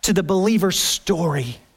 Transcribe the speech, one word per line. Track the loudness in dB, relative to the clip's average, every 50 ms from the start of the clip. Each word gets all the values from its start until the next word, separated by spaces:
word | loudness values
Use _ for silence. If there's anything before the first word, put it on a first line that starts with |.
to | 0 0
the | 0 0 2
believer's | 2 0 2 2 4 2 2 2 2 0 0
story. | -2 -2 -2 -4 -2 -2 -2 0 0 -2 -2 -2 -4 -6 -8 -14 -16 _ _